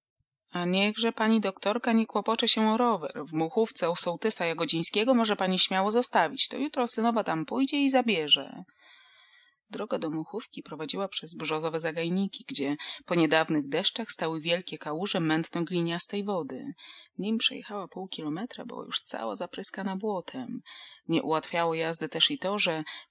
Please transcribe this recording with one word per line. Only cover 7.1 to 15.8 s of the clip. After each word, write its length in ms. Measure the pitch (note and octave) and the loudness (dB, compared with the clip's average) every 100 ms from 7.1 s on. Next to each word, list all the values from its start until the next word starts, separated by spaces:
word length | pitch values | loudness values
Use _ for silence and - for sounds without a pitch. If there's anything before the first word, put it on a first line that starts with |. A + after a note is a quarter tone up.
| A3+ | 2
tam 220 | G3 D#3+ D#3 | 0 -2 -2
pójdzie 320 | A#3 C4+ C#4+ C#4 | 0 0 2 4
i 40 | |
zabierze.” 760 | C4 A#3 F#3 D3+ D3+ C3+ - F3+ _ - - - - - - _ _ _ | 4 4 2 2 0 0 -12 -18 _ -20 -20 -20 -20 -20 -20 _ _ _
Droga 300 | - G#3+ G3 | -8 -4 -4
do 100 | D#3+ | -2
Muchówki 540 | D#3 D#3+ G3+ - - | -4 -6 -10 -12 -14
prowadziła 440 | - D3 D#3 F#3 G3 | -14 -8 -6 -4 -4
przez 280 | - D#3+ E3 | -6 -8 -8
brzozowe 440 | D#3 D#3 D#3+ D#3+ | -4 -4 -2 -2
zagajniki, 640 | D#3+ D#3+ E3+ F#3 G3 - - | -4 -4 -2 0 -2 -6 -6
gdzie 280 | C3 C#3 D3 - - - | -2 -2 -2 -6 -10 -2
po 100 | E3+ | 2
niedawnych 540 | D#3+ D#3+ D#3+ D#3 C#3 | 4 4 2 0 0
deszczach 420 | D#3 G3+ - A3 | 0 0 -2 -4
stały 300 | - E3 D#3+ | -4 -2 -2
wielkie 360 | D#3 F3 F3+ D#3 | -2 -2 -2 -10
kałuże 420 | - D#3 G3+ F#3+ | -6 -4 -2 0
mętno-gliniastej 1040 | D#3+ D#3 E3 F3 E3 F3 | 2 2 0 -2 -2 0